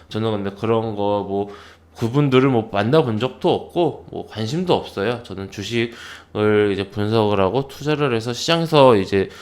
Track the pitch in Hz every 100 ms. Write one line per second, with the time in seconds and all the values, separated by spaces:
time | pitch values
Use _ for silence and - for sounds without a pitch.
0 | - 107 110 104 98 98 113 113 113 101
1 | 101 104 98 98 101 - - - _ -
2 | 117 135 143 127 135 120 110 101 110 156
3 | 139 107 127 - 180 107 - 170 160 -
4 | - - - 104 110 156 180 113 - -
5 | 101 120 - 95 95 - 101 117 117 -
6 | - - - 104 107 107 104 98 98 104
7 | 104 113 104 101 95 120 139 - 143 147
8 | 147 113 113 117 - 165 160 156 131 107
9 | 92 98 92 -